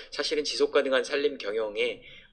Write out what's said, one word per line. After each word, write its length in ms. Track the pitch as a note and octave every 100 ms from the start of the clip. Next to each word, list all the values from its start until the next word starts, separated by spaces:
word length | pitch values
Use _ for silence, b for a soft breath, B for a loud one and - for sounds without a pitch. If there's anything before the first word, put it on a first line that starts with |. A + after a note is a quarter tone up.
| B
사실은 340 | - C#3+ D3+ C#3+
지속 260 | - -
가능한 320 | D3 C3+ C3
산림 340 | B2 C#3+ C#3+ C3+
경영에, 640 | G2+ A2 G#2+ G#2 A#2+ G2 B B B